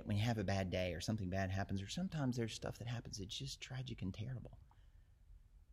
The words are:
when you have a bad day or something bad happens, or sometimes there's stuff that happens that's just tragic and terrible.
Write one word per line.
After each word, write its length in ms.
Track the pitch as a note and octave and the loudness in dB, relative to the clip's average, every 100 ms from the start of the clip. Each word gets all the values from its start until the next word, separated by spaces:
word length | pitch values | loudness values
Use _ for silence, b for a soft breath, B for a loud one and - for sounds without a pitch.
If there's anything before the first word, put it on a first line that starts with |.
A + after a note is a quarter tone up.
| - | 2
when 120 | G#2 | 2
you 60 | |
have 140 | A2+ A2 | 4 4
a 60 | |
bad 280 | G2 G2 F#2 | 4 4 4
day 220 | F#2 F#2 | 2 2
or 80 | F2 | 0
something 280 | - A2 F#2 | 0 0 2
bad 220 | F#2+ F#2+ | 2 2
happens, 300 | F#2 G2+ G2 | 2 2 0
or 80 | G2 | 0
sometimes 480 | - F#3 D#3 C3+ B2 | 0 0 2 2 4
there's 160 | A2+ | 0
stuff 240 | - - - | 0 -4 -4
that 80 | A#2 | -2
happens 300 | A#2 A2 A2 | -2 -4 -6
that's 200 | F#2+ - | -4 -4
just 240 | C3+ - | -6 -6
tragic 400 | - B2+ B2+ A2+ | -6 -6 -4 -2
and 120 | F#2+ | -2
terrible. 440 | F#2+ A2 B2+ - - - b b b b b b - - - - | -2 -4 -4 -8 -12 -18 b b b b b b -20 -18 -20 -20